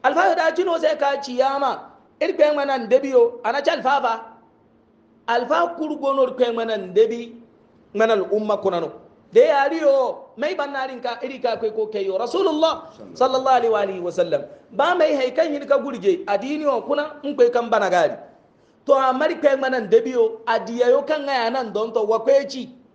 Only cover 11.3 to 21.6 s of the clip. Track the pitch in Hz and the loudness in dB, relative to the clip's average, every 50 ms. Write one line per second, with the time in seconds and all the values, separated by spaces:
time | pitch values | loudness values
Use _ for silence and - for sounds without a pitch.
11.3 | 269 254 - 233 220 208 226 214 214 220 214 214 - 202 196 190 190 190 233 233 | -10 -4 -4 -4 -4 -2 -4 -4 -2 -4 -6 -4 -4 -6 -4 -4 -2 -4 -4 -2
12.3 | 302 359 359 320 311 302 320 320 294 185 - - - - 214 185 170 - 254 262 | -2 0 0 0 0 2 0 0 0 -4 -10 -18 -20 -20 -20 -20 -2 0 0 2
13.3 | 262 262 254 262 262 240 233 233 220 208 202 196 190 185 175 175 165 180 175 - | 2 0 2 4 2 4 4 2 2 0 0 -2 -4 -6 -8 -6 -2 -2 0 0
14.3 | 151 139 - - - - - _ - 185 277 339 359 359 311 311 302 277 254 254 | 0 -4 -4 -8 -18 -20 -20 _ -2 0 2 2 4 2 2 2 2 0 -2 -2
15.3 | - 320 330 320 294 285 285 - 269 269 233 277 262 226 175 202 175 180 - 208 | 0 0 0 0 -2 -6 0 0 0 0 0 -4 -8 -2 0 0 0 0 -2 -2
16.3 | 202 196 220 269 302 311 302 285 262 226 - 240 285 285 294 302 302 - - 277 | -2 -2 -2 -4 -6 -2 -2 -2 -2 -2 -2 -2 -2 -2 -2 -6 -10 -10 -8 -8
17.3 | 285 - 240 240 - 240 233 226 226 214 202 185 175 180 165 143 - - - - | 2 4 2 4 4 0 0 2 0 0 2 2 2 2 2 2 -2 -6 -14 -20
18.3 | - _ _ _ _ _ _ _ _ _ _ - 277 262 269 262 254 262 302 311 | -20 _ _ _ _ _ _ _ _ _ _ 2 2 4 4 0 0 0 0 -2
19.3 | 339 - - 285 269 269 269 262 254 247 214 180 214 226 226 254 254 240 226 220 | -2 2 2 2 2 2 0 -2 -2 -2 0 4 4 4 4 2 0 0 0 0
20.3 | 220 - - 240 226 220 190 214 233 240 240 240 254 285 277 - 311 302 277 277 | 0 -6 -4 -2 -2 -2 -2 -6 -2 0 4 4 4 4 2 0 -4 -4 -2 -2
21.3 | 277 247 226 226 240 262 | -2 -2 -2 -2 -2 -4